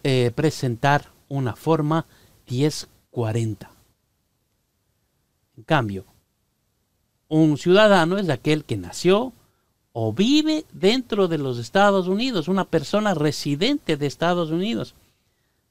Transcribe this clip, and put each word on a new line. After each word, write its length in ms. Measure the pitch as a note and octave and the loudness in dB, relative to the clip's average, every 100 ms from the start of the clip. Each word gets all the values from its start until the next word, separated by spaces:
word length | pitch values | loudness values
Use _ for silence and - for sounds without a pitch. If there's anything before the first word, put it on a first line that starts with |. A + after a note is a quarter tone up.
eh, 280 | C#3+ C3 A#2+ | 0 2 2
presentar 760 | A#2 D3+ - C3 A2+ C#3 C#3+ - _ - | 2 -2 0 -4 0 0 0 -2 _ -8
una 300 | C#3 B2 - | -6 -4 -4
forma 480 | D#3 D#3+ D3 D#3+ - _ _ _ - | -2 0 0 -2 -4 _ _ _ -8
diez 420 | B2 D3 - - _ _ | -2 -2 -2 -14 _ _
cuarenta. 600 | - A2 A#2 A2+ G2+ - _ _ _ _ _ _ _ _ _ _ _ _ _ _ _ _ _ _ B2 | -6 -2 -2 -4 -6 -14 _ _ _ _ _ _ _ _ _ _ _ _ _ _ _ _ _ _ -14
En 60 | |
cambio, 400 | A2 D#3 A2 F#2+ - _ _ _ _ _ _ _ _ _ _ _ - | -2 0 0 -6 -12 _ _ _ _ _ _ _ _ _ _ _ -2
un 280 | D#3+ D#3+ D3 | 2 4 2
ciudadano 640 | F3 G3 G#3+ F#3+ D#3+ G3 | 4 6 6 6 4 0
es 100 | F3+ | -2
aquel 360 | B2+ D3 D3+ | -2 0 -2
que 120 | - G#2 | -2 -8
nació 560 | F2 - F3 G3+ B3+ - _ _ _ _ _ | -8 -2 2 2 0 -12 _ _ _ _ _
o 200 | A#2+ A2 | -4 -4
vive 520 | A2 A3 D4+ D#4 D#4 - | 0 2 2 2 -4 -6
dentro 540 | C#3+ F#3 C4 - G#3 F3+ | -2 0 0 -2 -2 0
de 120 | D#3+ | 0
los 200 | C3+ A#2+ | -4 -6
Estados 480 | A2+ G3 G3+ G3 F3+ | -2 2 4 2 0
Unidos, 420 | G3+ C4 G#3 D3 | -2 -2 -2 -2
una 160 | G3 | -2
persona 480 | - E3 C#3 G#3 G#3+ | 0 -2 0 -2 0
residente 840 | E3 D3+ - D3 C#3+ A3+ D4 - D3+ | 0 -2 -2 -4 -2 0 -2 -2 -4
de 100 | C#3+ | -4
Estados 440 | - E3+ F3 D#3 | -2 -2 -2 -2
Unidos. 440 | E3 G#3 A3 B2+ _ _ _ _ _ _ _ _ | -4 -4 -6 -8 _ _ _ _ _ _ _ _